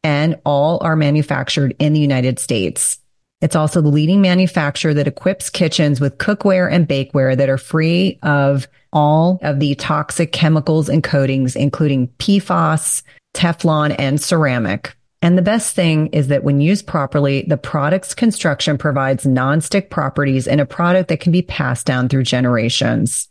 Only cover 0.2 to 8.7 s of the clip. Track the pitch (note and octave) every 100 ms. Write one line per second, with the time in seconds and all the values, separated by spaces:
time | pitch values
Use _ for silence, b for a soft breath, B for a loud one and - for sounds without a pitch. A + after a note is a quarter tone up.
0.2 | D#3 D#3+ D3 C#3+ D3+ E3+ E3+ D#3+ D3 D3+
1.2 | C#3+ C#3 C3 - C#3 - D3+ D3+ C#3+ C3
2.2 | B2+ B2 - A#2 F2+ - - - _ _
3.2 | _ _ D#3+ E3 D#3 F3 D3+ D3 D#3 G3
4.2 | F#3+ F3+ F#3 - C#3+ - D#3+ D3 C#3+ -
5.2 | F#3 F#3+ - - E3 - D3+ C3 C#3 -
6.2 | - G3+ G3+ F#3 F3+ F3 D#3 C#3 C3 D3
7.2 | C3 C3 C3+ C3+ - D#3+ D#3+ F3 F#3+ -
8.2 | D3 C#3+ C#3 C#3 -